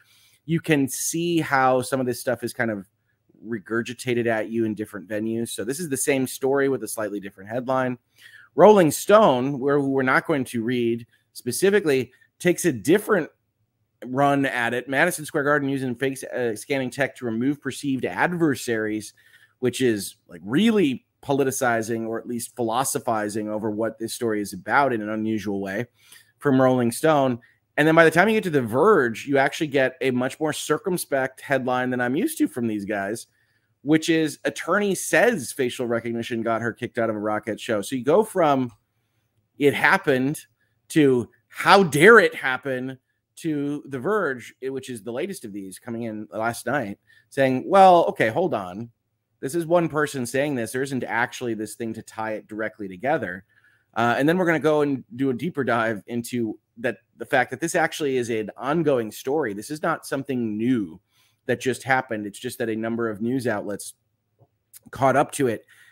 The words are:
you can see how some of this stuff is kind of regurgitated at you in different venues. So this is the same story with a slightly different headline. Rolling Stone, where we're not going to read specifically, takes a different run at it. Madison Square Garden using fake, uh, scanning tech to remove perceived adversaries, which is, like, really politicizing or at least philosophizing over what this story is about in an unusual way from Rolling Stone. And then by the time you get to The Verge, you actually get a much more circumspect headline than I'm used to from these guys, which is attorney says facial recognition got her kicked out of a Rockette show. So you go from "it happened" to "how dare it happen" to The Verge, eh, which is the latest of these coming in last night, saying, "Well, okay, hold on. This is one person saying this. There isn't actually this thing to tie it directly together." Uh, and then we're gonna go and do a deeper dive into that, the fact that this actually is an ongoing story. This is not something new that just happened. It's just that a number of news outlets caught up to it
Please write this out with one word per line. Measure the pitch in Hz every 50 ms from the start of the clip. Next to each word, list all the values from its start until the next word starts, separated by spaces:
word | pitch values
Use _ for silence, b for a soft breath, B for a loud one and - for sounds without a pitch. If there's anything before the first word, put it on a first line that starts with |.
| b b b b b b b b b
you | - 160 160
can | - - 160 143 135 127
see | - - - - - 165 170 175 170 165
how | 156 - 139 135 131 131 131 127 123
some | - - 131
of | 131
this | 123 120 -
stuff | - - 120 113 -
is | 117 -
kind | - 120 113 110
of | 101 95 _ _ _ _ _ _ _ _ _ _ _ -
regurgitated | 107 117 107 87 - 107 117 117 - 123 - - 127 123 120 117
at | 117 113 110 107 110
you | 113 113 113
in | 110 107
different | 101 107 - - 101 82 92
venues. | 110 107 107 113 113 113 117 113
So | - - 98
this | 107 139 147
is | 180 156
the | 135
same | 127 - - 139 135 131
story | 123 - - - 131 135 139 139 139
with | 135 123 110
a | 104
slightly | - - 107 104 101 101
different | 92 98 - - 95 101
headline. | 113 123 123 120 131 131 131 127 123 - _ _ B B B B B B B B B
Rolling | - 160 208 214 202 175 147
Stone, | 131 - - - 202 214 220 180 135 123 123 139 143 131
where | 123 143 139 147
we're | 139 135 135 135 131
not | 127 135 165 160
going | - 165 139 127
to | - - 120 110
read | 113 127 123 120 113 117 117 120 - _ _ _ _ -
specifically, | - - 123 117 - 175 196 196 208 165 160 139 131 120 - b b b b b -
takes | - 180 170 - -
a | 175 139
different | 110 95 - 175 214 202 - 220 185 147 - _ _ _ _ _ _ _ _ _ _ _ _ _ - -
run | 123 127 135 143 143 143 139 139
at | 135 104 123 120 117 120
it. | 123 - -
Madison | 135 135 156 180 175 - 151
Square | - - 160 139
Garden | 143 147 147 143 135
using | 139 135 131 131 120
fake, | - 135 135 135 127 - - -
uh, | 123 123 117 107
scanning | 104 - - 143 135 131 123
tech | - - 139 127 -
to | - 127
remove | 120 113 113 123 139 151 139
perceived | - 135 120 - - 143 135 127 113
adversaries, | 104 87 98 135 165 175 170 170 156 131 - - - 117 110 110 107 107 107 104 - - b b b b b b b b b
which | - 123 120 -
is, | 131 123 113 104 92 - - _ _ -
like, | - 87 82
really | 98 117 156 208 233 226 214 180 143 127 101 _ _ _ _ -
politicizing | - 143 135 139 135 123 - 135 123 117 113 113 101 117 113 113
or | 110 113 113
at | -
least | 110 123 117 117 - -
philosophizing | - 120 113 113 123 139 - - 139 113 - 113 107 107 107 104 110 104 107
over | 107 107 101 113
what | 104 104 113 110 110 -
this | 113 110 -
story | - 120 113 110 104
is | 104 95 -
about | 92 87 101 113 131 143 135 123
in | 113
an | 104 104
unusual | 110 110 110 110 110 107 92 104 101 98
way | 98 95 95 107 120 - b b b b b b b b b b
from | - 143 135 131
Rolling | 131 131 127 127 120 117 117
Stone. | - - 156 156 147 135 - - 117 b b b b b b _
And | - 147 156
then | 160
by | 165 165
the | 160
time | 160 170 185 220
you | 220
get | 220 202
to | 185
The | 151 143
Verge, | 123 110 101 135 160 214 220 170 131 117 113 101 -
you | 135 143 135
actually | 135 151 - - 165 151
get | - 143 131 131 - - 127
a | 131
much | 123 123 127 131 - -
more | 151 151 143
circumspect | - - - 151 156 - 196 180 160 - - 143 135 127 131 - -
headline | - - 143 135 127 127 127 127 127 127
than | 127 123 123
I'm | 123 127
used | 156 233 320 - -
to | 302 -
from | - 131 120
these | 113 107 104 98
guys, | 95 107 101 98 98 110 117 - _ _ _ _ _ _ _ _ _ _ _ -
which | 135 156 160 160 -
is | 165 160 160 151 143 - -
attorney | 143 143 - - - 175 202 208 202 185
says | - - - - 160 185 240 247 175 120 - -
facial | - 135 123 - - 131
recognition | 113 117 117 113 120 117 117 117 - 123 113 110
got | 117 113 110
her | 113 117 107
kicked | - 123 110 - -
out | 113 113
of | 110
a | 104
Rockette | 104 107 107 104 - 113 104 98
show. | - - 113 104
So | 98 - 135
you | 131 117
go | 135 156 202 226
from | - - - 170 151 139 131 127 120 - _ _ _ _ _ _ _ _ _ _ _ _ _ _ _ _ -
"it | 143 143 123
happened" | 113 - 147 170 190 - 156 135 127 127 135 156 - - _ _ _ _ _ _ _ _ -
to | - 160 147 139 127 123 110 - _ _ _ _
"how | - - - 156 180 202 196
dare | 160 131 147 160 208 233 220
it | 185 160 -
happen" | - - 135 127 127 - 139 131 127 127 131 131 131 _ _ _ _ _ _ _
to | - - 165 151 147 143 143 147 147 -
The | - 139 127
Verge, | 120 170 208 214 190 147 131 123 113 - - _
eh, | - 135
which | 135 131 131 -
is | 127 113 95
the | 117 117
latest | 123 160 202 190 - -
of | 110 98
these | 101 98 95 92 -
coming | - - 117 113 117
in | 113 110 107 107 -
last | - 104 110 117 117 - -
night, | 120 123 147 120 101 101 - b b b b b b
saying, | - 139 135 131 127 131 -
"Well, | - 170 196 190 190 180 170 160 -
okay, | - - 139 110
hold | 113 143 180 175 123
on. | 110 95 90 90 101 117 117 _ _ _ _ _ _ _ _ _ _
This | - 131 131
is | 170 170
one | 156 170 175 170 160
person | 143 156 147 143 - 139 123
saying | 120 - 131 143 151 143
this. | 127 113 110
There | - 131 135
isn't | 135 143 123 113
actually | 80 98 113 120 123 - - 131 120 113
this | 104 107 107 -
thing | - 120 113 110
to | 110 104
tie | - - - 110 110 110
it | 104 - -
directly | 107 104 110 107 - - 104
together." | 95 92 90 90 127 110 107 110 95 87 92 - b b b b b b b b b b
Uh, | - 117 117 117
and | 107 139 151
then | 170 185
we're | 185
gonna | 165 165 151
go | 123 156 151 151 147
and | 143 139 127 - - 104
do | 120 135 135
a | 127
deeper | 113 135 180 - - 131
dive | 127 117 117 113 113 113 101 -
into | - 117 120 117 - - 123 117 110 101 - _ _ _ -
that, | 117 123 113 - _ _ _ -
the | 117
fact | - - 131 123 -
that | - 117
this | - 165 -
actually | 180 160 160 - - 156 139 131
is | 127 120 110
an | 120 110 110 101 -
ongoing | - 113 131 147 175 160 147 139 123 113 107
story. | 104 - - 131 139 160 147 113 101
This | 98 110 -
is | 147 156 -
not | 175 160 135 -
something | - 151 139 135 - 135 123 120 110 104
new | 104 110 120 131 117 101 82 80 92 _ _ _ _ _ _ _ _ _
that | - 123 117
just | - 131 120 120 -
happened. | 131 135 131 131 - 113 107 104
It's | 104 101 -
just | - 127 117 -
that | 123 113
a | 110
number | 110 110 113 117 113 117 113
of | 107 95
news | 110 117 127 135 117
outlets | 123 107 101 85 98 101 95 - - - _ _ _ _ _ _ _ _ _ _ _ _ _ _ _ - - - -
caught | - - 135 135 123
up | 135 151 147 -
to | - 139 123
it | 110 - - b b b b b